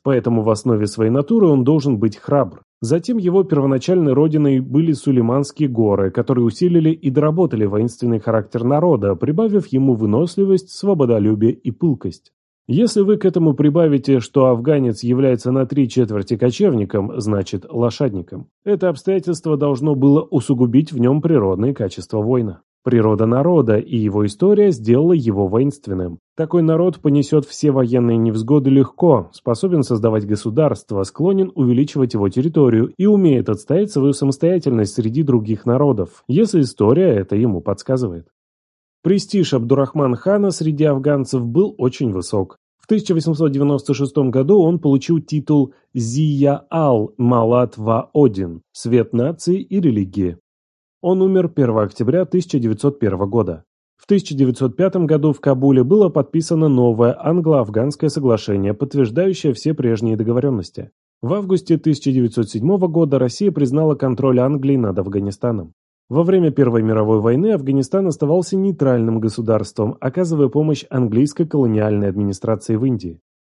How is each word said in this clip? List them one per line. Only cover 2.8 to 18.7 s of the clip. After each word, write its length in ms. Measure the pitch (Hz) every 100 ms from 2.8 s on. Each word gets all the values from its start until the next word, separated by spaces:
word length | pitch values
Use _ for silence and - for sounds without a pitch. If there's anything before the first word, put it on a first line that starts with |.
Затем 360 | 113 165 175 233
его 260 | 180 190
первоначальной 680 | 180 143 139 131 170 185 151
родиной 460 | 131 160 151 143 131
были 340 | 131 139 165
Сулейманские 720 | 147 143 127 113 135 139 - 143
горы, 440 | 113 107 98 95
которые 340 | - 120 123 117
усилили 460 | - 180 170 160
и 180 | 160 139
доработали 560 | 131 151 160 175 110 104
воинственный 540 | 104 117 - 120 113
характер 440 | 117 113 104 120
народа, 520 | 120 147 180 127 101 92
прибавив 520 | 131 160 226 202 -
ему 280 | 131 135 113
выносливость, 760 | 110 113 170 - 196 185 -
свободолюбие 840 | - 196 170 123 113 104 104 113
и 180 | - 127
пылкость. 600 | - 170 120 92 - _ _ _ _ -
Если 340 | 139 240 214
вы 160 | 196 214
к 80 | 190
этому 280 | 175 160
прибавите, 680 | 139 151 165 160 139 139 131
что 280 | - 139 127
афганец 560 | 117 131 147 123 107
является 480 | 120 123 135 120 127
на 140 | 135 127
три 240 | 139 123
четверти 480 | 131 110 104 95 110
кочевником, 840 | 123 120 202 117 95 104 95 127
значит 460 | 107 101 90 95 -
лошадником, 800 | 113 120 - 135 98 85 - - _
это 260 | 202